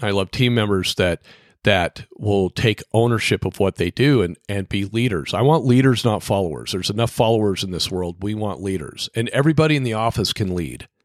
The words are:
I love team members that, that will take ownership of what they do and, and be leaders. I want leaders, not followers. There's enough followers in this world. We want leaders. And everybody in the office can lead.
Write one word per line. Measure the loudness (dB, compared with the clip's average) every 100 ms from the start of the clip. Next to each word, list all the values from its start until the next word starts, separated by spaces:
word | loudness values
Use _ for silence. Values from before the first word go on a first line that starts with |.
I | -2
love | 0 -2
team | 0 2
members | 2 2 0 0
that, | 0 0 0 -6 -20 _ _
that | 2 2 2 -6 -18 -6
will | 0 2 2
take | 0 0 0 0
ownership | 2 2 2 0 0
of | -2 0
what | 0 0
they | -2
do | 0 2 4
and, | 2 -4 -8
and | -6 -4
be | -4 -4
leaders. | -2 -2 -2 -4
I | 0
want | 2 4 4
leaders, | 4 6 4
not | 2 0
followers. | 0 -2 -2 -4 -8
There's | -6 -4
enough | -2 -2
followers | 0 2 2 2 -2
in | -4
this | -4 -4
world. | -4 -6 -6
We | -6
want | -4 -6 -6
leaders. | -4 -4 -6 -10 -8
And | -4 -4
everybody | 0 0 2 2 0
in |
the | 0
office | -2 -2 -2 -2
can | -2 -4
lead. | -4 -6 -8 -16 _